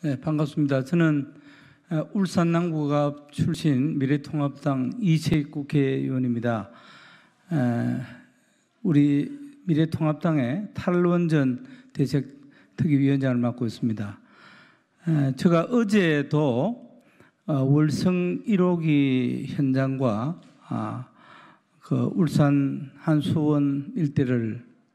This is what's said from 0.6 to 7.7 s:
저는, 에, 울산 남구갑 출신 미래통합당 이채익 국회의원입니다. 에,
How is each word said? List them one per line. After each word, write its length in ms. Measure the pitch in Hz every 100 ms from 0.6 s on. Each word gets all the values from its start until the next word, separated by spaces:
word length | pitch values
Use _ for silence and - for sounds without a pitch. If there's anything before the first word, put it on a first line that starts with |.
| 147 135
저는, 500 | 131 175 160 151 139 - - - - _ _
에, 100 | 160 147
울산 400 | 208 185 - 170
남구갑 800 | 170 175 156 147 147 147 143 -
출신 680 | - 156 156 156 127 143 151
미래통합당 1000 | 131 143 143 151 143 135 151 135 127 240
이채익 500 | 208 160 160 160 147
국회의원입니다. 1200 | 151 143 147 135 135 135 131 127 117 117 113 95 - - - - - _ _ _
에, 480 | 165 123